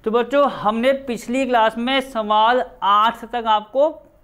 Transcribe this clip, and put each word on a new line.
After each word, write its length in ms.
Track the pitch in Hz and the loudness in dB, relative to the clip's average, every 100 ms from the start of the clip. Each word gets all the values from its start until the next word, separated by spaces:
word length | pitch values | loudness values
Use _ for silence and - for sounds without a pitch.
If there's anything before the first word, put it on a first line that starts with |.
तो 80 | 220 | 0
बच्चों, 380 | 226 240 285 277 | -2 0 2 0
हमने 420 | - 196 226 254 269 | 0 -2 0 0 0
पिछली 400 | 269 226 - 254 | -4 -8 -4 -4
क्लास 320 | 254 240 220 226 | 0 2 2 0
में 200 | 240 269 | -2 -2
सवाल 640 | 262 226 214 214 220 254 247 - | -2 -8 0 2 4 2 -2 -4
आठ 400 | 196 208 226 226 226 | 2 4 2 -2 -8
तक 180 | 240 226 | -6 0
आपको 400 | 214 208 262 302 311 - _ | -2 0 0 0 0 -20 _